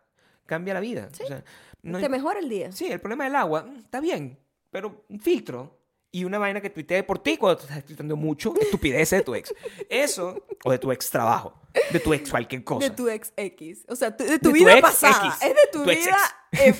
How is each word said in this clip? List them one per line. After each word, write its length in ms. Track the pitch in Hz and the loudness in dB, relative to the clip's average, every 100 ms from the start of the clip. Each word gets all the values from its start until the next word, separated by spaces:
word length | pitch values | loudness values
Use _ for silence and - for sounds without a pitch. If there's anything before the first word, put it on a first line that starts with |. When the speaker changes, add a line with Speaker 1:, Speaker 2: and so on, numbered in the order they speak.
| _ _ _ _ - | _ _ _ _ -10
Speaker 1:
cambia 260 | 160 185 | -8 -6
la 60 | 190 | -6
vida. 300 | 214 190 98 139 | -6 -10 -12 -14
Speaker 2:
Sí. 80 | |
Speaker 1:
O 40 | 494 | -14
sea, 160 | 135 - - - - | -14 -18 -20 -20 -20
no 160 | 165 180 | -12 -6
Speaker 2:
Te 60 | 277 | -4
Speaker 1:
hay 40 | |
Speaker 2:
mejora 300 | 262 302 403 | -4 -4 -6
el 100 | 302 | -6
día. 220 | 202 180 | -8 -8
Speaker 1:
Sí, 160 | 185 339 | -10 -8
el 80 | 185 | -8
problema 260 | 196 247 269 | -8 -8 -4
del 100 | 277 | -2
agua, 280 | 185 156 220 | -2 -4 -6
mm, 120 | 277 | -18
está 180 | - 247 | -14 -8
bien, 400 | 320 247 139 135 _ _ _ | -4 -6 -8 -16 _ _ _
pero 340 | 196 208 - - | -12 -12 -14 -20
un 100 | 208 | -6
filtro 580 | 330 294 208 123 139 _ _ _ _ | -2 -2 -4 -12 -14 _ _ _ _
y 120 | 180 180 | -8 -6
una 120 | 208 | -4
vaina 220 | 202 202 | -4 -4
que 100 | 196 | -8
tuitee 340 | 160 147 180 | -12 -4 -2
por 160 | 185 185 | -2 -4
ti 180 | 277 320 | -2 0
cuando 220 | 202 160 | 2 0
te 40 | 139 | -4
estás 180 | 147 - | -14 -14
tuiteando 320 | 156 147 151 | -12 -8 -4
mucho 360 | 156 147 220 339 | -4 -4 -2 0
estupideces 600 | 427 202 147 143 160 185 | 0 0 0 0 2 0
de 40 | |
tu 100 | - | 0
ex. 200 | - - 440 466 | -6 -8 -14 -14
Speaker 2:
<laughs> 180 | - 415 | -14 -6
Speaker 1:
Eso, 560 | 233 294 - 175 220 - 415 127 | -2 -2 -4 -8 -10 -14 -6 -2
o 60 | |
de 60 | 127 | -2
tu 140 | 135 | -2
ex 180 | 123 - | -4 -4
trabajo, 480 | 135 117 110 - - _ - 587 | -2 0 0 -4 -18 _ -2 0
de 120 | 170 | 0
tu 120 | 160 | 0
ex 160 | 147 147 | -2 -2
cualquier 360 | 123 117 131 - | -4 -4 -8 -6
cosa. 240 | 143 277 | -2 -4
Speaker 2:
De 40 | |
tu 140 | - 240 | -2 -4
ex 240 | 214 - - | -4 -10 -10
X. 480 | 202 - 156 190 - | -10 -10 -18 -16 -12
O 80 | 247 | -4
sea, 220 | 226 220 | -4 -2
tu, 80 | 240 | -2
de 60 | |
tu 20 | |
Speaker 1:
De 60 | 302 | 4
tu 120 | 320 | 6
Speaker 2:
vida 220 | 302 370 | 8 10
Speaker 1:
ex 80 | 453 | 10
Speaker 2:
pasada. 460 | 330 - 285 - 277 | 8 6 4 4 2
Speaker 1:
X. 80 | - | -2
Speaker 2:
Es 80 | 277 554 | 2 4
de 140 | 539 | 4
tu 120 | 311 185 | 4 0
Speaker 1:
Tu 40 | |
ex 160 | 320 349 | 2 2
Speaker 2:
vida, 120 | 392 392 - _ | 2 0 -2 _
Speaker 1:
ex. 100 | - 554 | 4 6